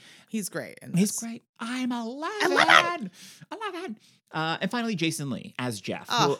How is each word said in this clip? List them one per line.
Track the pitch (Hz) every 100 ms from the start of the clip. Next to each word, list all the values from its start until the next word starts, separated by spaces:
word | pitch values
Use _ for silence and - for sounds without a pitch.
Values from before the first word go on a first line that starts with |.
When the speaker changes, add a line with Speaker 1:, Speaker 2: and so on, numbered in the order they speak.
| - - -
Speaker 1:
He's | 220 180
great | 160 98 -
in | - 175
Speaker 2:
He's | 202
Speaker 1:
this. | -
Speaker 2:
great. | 226 233 _ -
I'm | 233 254 254
eleven. | 240 226 269 330 427 370
Speaker 1:
Eleven! | - - - 339 349 190 - - - -
Speaker 2:
Eleven. | 370 427 349 359 214 _ _ _
Uh, | 165 160 165
and | 185
finally, | 240 233
Jason | 180 165 156 143
Lee | 113 - -
as | 123 104
Jeff, | - 90 -
Speaker 1:
Oh. | 240 165